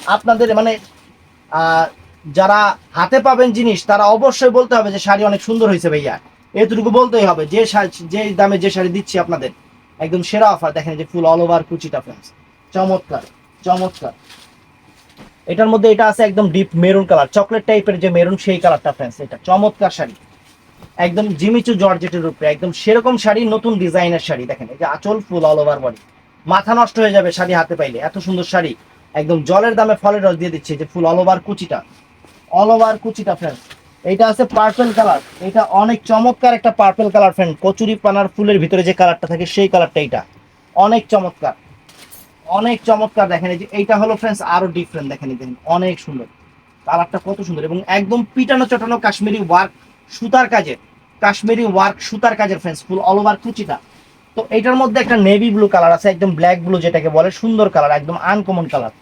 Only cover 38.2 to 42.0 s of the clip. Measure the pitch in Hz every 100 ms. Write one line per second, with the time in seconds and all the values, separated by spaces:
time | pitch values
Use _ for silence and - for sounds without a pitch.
38.2 | 196 - 208 202 165 190 175 190 180 170
39.2 | 165 165 180 - 190 185 170 - 143 117
40.2 | - _ _ _ _ 170 202 233 - 208
41.2 | 185 - 139 - _ - _ -